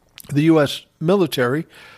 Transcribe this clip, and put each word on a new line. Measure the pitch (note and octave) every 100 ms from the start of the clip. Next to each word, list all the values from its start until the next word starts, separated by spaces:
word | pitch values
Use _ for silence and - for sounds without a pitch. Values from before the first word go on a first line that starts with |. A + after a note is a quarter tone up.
| _ - -
the | C#3+
U | D#3+ D#3+
S | C#3 - - -
military | D#3+ G3+ D#3+ - B2 C#3+ E3+ - -